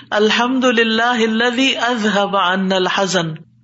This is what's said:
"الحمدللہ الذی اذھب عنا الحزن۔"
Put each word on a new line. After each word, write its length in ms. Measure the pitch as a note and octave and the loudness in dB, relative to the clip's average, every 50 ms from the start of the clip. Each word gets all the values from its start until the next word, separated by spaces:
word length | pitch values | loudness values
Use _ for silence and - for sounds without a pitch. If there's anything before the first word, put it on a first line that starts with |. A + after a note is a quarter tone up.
| - - | -8 -4
"الحمدللہ 960 | - G#3 G#3 A3 G#3+ G#3+ A#3+ B3 C4 C4 B3 B3+ A#3 A3+ A#3 A3+ A3 A3 A#3 | 0 2 2 2 2 2 0 0 0 2 2 2 2 2 2 0 0 0 0
الذی 720 | B3 B3 A3+ A3 A3 A3 A3 A#3 B3 A#3+ A#3+ C4+ C4+ A#3 | 0 0 0 0 0 0 0 0 0 0 0 0 0 0
اذھب 600 | - A3+ A#3+ B3 A3+ G#3 G#3+ F#3+ G3+ G3+ G3 F#3+ | -2 -2 -2 -2 0 0 0 0 0 0 0 0
عنا 380 | G3 F#3 F3 F#3 F#3+ F#3+ F#3 F#3+ | 0 0 0 0 0 0 0 0
الحزن۔" 520 | F#3 F#3 F#3 - - G3 F#3 F#3+ F#3 E3 D#3+ D#3 - - _ _ _ | 0 0 0 0 -2 -2 0 0 -2 -2 -4 -6 -10 -14 _ _ _